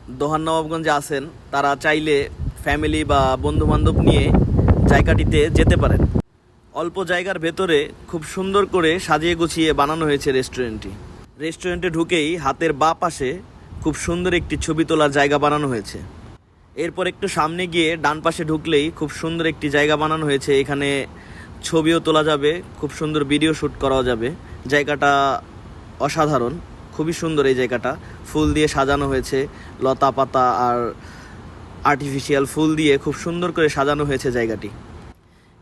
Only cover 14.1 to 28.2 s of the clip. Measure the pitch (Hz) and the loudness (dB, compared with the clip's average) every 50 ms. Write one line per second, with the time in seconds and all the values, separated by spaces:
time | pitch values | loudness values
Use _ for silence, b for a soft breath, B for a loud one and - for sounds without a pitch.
14.1 | 170 175 180 185 175 170 - - 202 - - 165 156 156 160 - 165 156 151 143 | -4 -2 0 0 0 0 -2 -2 -4 -4 -4 -2 -2 -2 0 0 2 2 2 2
15.1 | 135 147 139 143 147 143 147 147 147 151 147 135 123 107 101 - - 95 95 - | 2 2 2 2 2 2 2 2 2 0 0 -2 -4 -4 -6 -8 -12 -12 -14 -14
16.1 | - - - - - - _ _ _ _ _ _ - - 165 170 - 185 180 185 | -16 -18 -20 -20 -20 -20 _ _ _ _ _ _ -8 -8 -8 -6 -4 -4 -4 -4
17.1 | 175 - 196 185 - 165 151 160 170 180 185 175 160 170 160 156 170 165 147 143 | -4 -4 -6 -2 0 0 0 0 0 -4 -4 -2 0 0 2 2 0 0 0 0
18.1 | 151 156 147 165 160 - 165 151 160 156 156 165 156 143 147 165 160 - 156 143 | -2 0 -2 -2 -2 -2 -2 -2 -2 -2 0 2 2 2 2 0 -4 -6 -8 -6
19.1 | - - - 160 165 165 160 165 156 - 151 147 139 147 147 151 151 147 156 156 | -6 -6 -6 -6 -4 -2 -2 -2 -2 -2 -4 0 2 2 2 2 2 0 0 0
20.1 | 156 160 156 147 139 135 - 147 139 139 135 139 143 139 139 139 139 139 123 - | 0 -2 0 0 0 0 0 2 2 2 2 0 -2 -2 -2 -2 -2 -2 -4 -8
21.1 | - B B B B B B B B - - - 170 160 151 160 170 160 160 160 | -12 B B B B B B B B -14 -8 -2 0 2 2 4 2 2 2 2
22.1 | 156 156 151 160 156 139 143 147 165 175 - - - - 151 143 - - 160 151 | 2 2 2 2 0 2 0 0 0 -2 -6 -12 -10 -10 -8 -8 -6 -6 -6 -4
23.1 | 151 156 143 135 147 147 156 160 156 - 151 139 - - 143 135 135 131 123 127 | -2 -2 0 0 0 2 2 0 0 0 -4 -6 -4 -2 -2 0 0 2 2 0
24.1 | 123 110 117 131 170 - B B B B - 123 147 147 143 147 147 135 147 143 | 0 -2 -2 -6 -6 -8 B B B B -4 0 0 0 2 0 -2 0 2 2
25.1 | 139 139 139 139 123 - - - - - - - - - - - - - 139 143 | 4 4 2 2 0 -2 -6 -12 -18 -20 -18 -18 -18 -18 -18 -20 -6 -4 -4 -2
26.1 | - 165 151 151 151 123 120 120 151 175 - - - - - - - - 156 165 | 0 0 2 2 2 0 0 -2 -4 -8 -12 -16 -18 -18 -18 -12 -6 -4 -4 -4
27.1 | 165 - 170 160 156 147 135 135 127 127 127 117 123 117 117 123 151 - B B | -4 -4 -4 -2 0 2 4 4 4 2 2 0 -2 -2 -2 -4 -4 -6 B B
28.1 | B B | B B